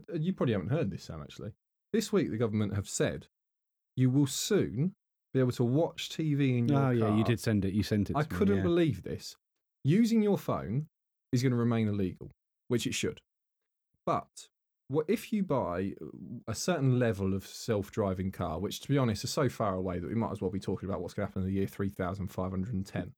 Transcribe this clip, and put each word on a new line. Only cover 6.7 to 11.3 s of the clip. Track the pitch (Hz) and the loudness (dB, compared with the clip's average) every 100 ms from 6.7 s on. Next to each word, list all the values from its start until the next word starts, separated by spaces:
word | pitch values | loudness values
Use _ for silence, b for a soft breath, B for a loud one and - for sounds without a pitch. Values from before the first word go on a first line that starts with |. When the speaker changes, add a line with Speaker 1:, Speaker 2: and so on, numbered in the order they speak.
| 139 135 | 4 4
Speaker 2:
Oh, | |
yeah, | 120 110 | 4 4
you | 107 | 4
Speaker 1:
car. | |
Speaker 2:
did | 110 110 | 4 2
send | - 104 | 2 2
it. | 95 | 2
You | 104 | 0
sent | 98 107 98 | 2 2 2
it | 139 | 0
Speaker 1:
I | |
Speaker 2:
to | 156 | -2
me, | 180 | 2
Speaker 1:
couldn't | 196 202 | 2 4
Speaker 2:
yeah. | |
Speaker 1:
believe | 185 170 165 92 | 4 4 2 0
this. | - - - - _ _ _ _ | -6 -10 -10 -16 _ _ _ _
Using | 131 185 240 226 | 2 4 4 4
your | 208 196 | 4 2
phone | - 101 69 120 156 _ _ _ _ | 0 -4 -2 -4 -4 _ _ _ _